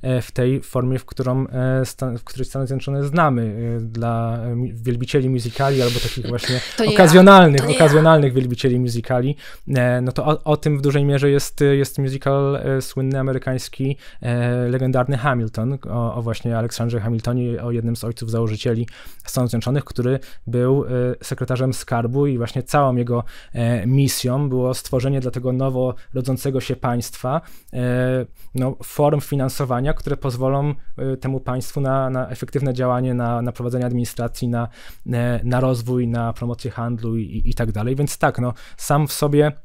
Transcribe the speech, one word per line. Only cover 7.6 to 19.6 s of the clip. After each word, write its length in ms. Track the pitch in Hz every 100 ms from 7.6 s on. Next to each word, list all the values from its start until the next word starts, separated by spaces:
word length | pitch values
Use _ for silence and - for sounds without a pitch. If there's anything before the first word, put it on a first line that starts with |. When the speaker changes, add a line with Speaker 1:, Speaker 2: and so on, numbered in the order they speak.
Speaker 2:
to 60 | 131
nie 80 |
ja. 40 | -
Speaker 1:
okazjonalnych 540 | 156 151 160 160 143
wielbicieli 460 | 127 127 120 135 123
musicali. 580 | 123 117 113 127 127 147 - - - 131
E, 240 | 123 123
no 120 | 127
to 140 | 123 147
o, 180 | 156
o 120 | - 151
tym 220 | 156 143
w 20 |
dużej 240 | 143 143
mierze 260 | 143 143 143
jest, 300 | 139 - -
jest 380 | 143 139 139 -
musical, 580 | 135 135 139 139 139 139
e, 260 | 135 135
słynny 360 | 127 - 135 135
amerykański, 760 | 135 131 131 127 - - 135 139 - -
e, 460 | 123 120 120 123 123
legendarny 480 | 127 127 131 123 139
Hamilton, 640 | 143 123 110 - 117 135 -
o, 240 | 117 117
o 80 | -
właśnie 360 | 117 113 120 113
Aleksandrze 420 | 113 - 117 117
Hamiltonie, 640 | 107 117 120 123 123 117
o 80 | 120
jednym 260 | 117 117 113
z 80 |
ojców 260 | 113 117 113
założycieli 580 | 113 113 104 127 117 117 - - -
Stanów 260 | - - 120
Zjednoczonych, 340 | 117